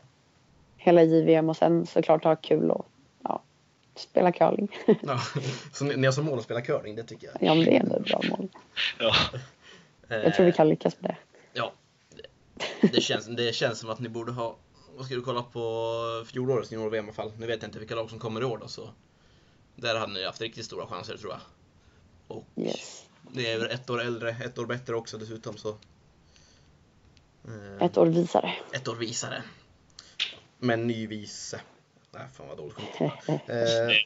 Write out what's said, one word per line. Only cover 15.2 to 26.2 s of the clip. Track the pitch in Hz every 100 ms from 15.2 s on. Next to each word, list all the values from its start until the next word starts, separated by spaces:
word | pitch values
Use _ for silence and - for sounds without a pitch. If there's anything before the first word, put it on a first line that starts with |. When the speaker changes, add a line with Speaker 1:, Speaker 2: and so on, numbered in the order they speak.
Speaker 2:
kolla | 127 120
på | 127 120 117 113 113 117 117 113 113
fjolårets | 127 127 123 104
junior-V | 113 110 110
M |
i | 104
alla |
fall. | 104 107 110
Nu | 113
vet | 113
jag | 104
inte | 101
vilka | 107
lag | 113 110
som | 110
kommer | 113 110
i |
år | 127 107
då, | -
så... | - 110 - _ _ _ _ _ _ _ -
Där | 117 113
hade | 101
ni | 98
haft | 92 -
riktigt | 113 120
stora | - 92 82
chanser, | 90 95 -
tror | 95
jag. | - - _ _ _ _ _ _ _ - -
Och | - -
Speaker 1:
Yes. | 107 - - - - _ -
Speaker 2:
ni | 131
är | 117 113
väl | 117
ett | 127 127
år | 120
äldre, | 120 113 117 117
ett | 120 120
år | 117
bättre | 123 127
också | 113 113 110
dessutom, | 110 113 113 104
så... | 107 104 - _ _ _